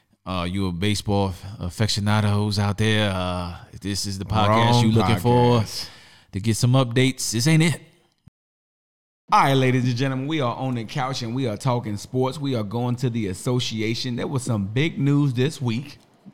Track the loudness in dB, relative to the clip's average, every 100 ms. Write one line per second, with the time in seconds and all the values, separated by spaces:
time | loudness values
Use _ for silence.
0 | _ _ -8 -6 -4 -2 -4 -2 -2 0
1 | 0 0 0 -4 -12 -10 -8 -2 -2 0
2 | 0 2 2 0 0 0 0 0 2 2
3 | 0 0 -2 -4 -6 -10 -16 -10 -6 -4
4 | -4 -6 -2 2 4 4 4 4 4 4
5 | 2 2 4 4 6 4 0 -6 -12 -16
6 | -20 -20 _ -4 -2 2 4 4 2 2
7 | 2 0 -4 0 4 4 4 0 -8 _
8 | _ _ _ _ _ _ _ _ _ _
9 | _ _ 2 4 4 4 4 2 2 0
10 | -2 -2 -4 -2 -2 -2 -4 -4 -6 -4
11 | -4 -4 -4 -2 -2 -2 -2 -2 -2 -8
12 | -4 -2 -2 -2 -4 -4 -4 -4 -2 -2
13 | -2 -2 -4 -4 -2 -2 -2 -2 -4 -4
14 | -6 -6 -4 -4 -2 -2 -2 -2 -2 0
15 | 2 2 2 2 -2 -2 -4 -4 -6 -16
16 | _ _ -20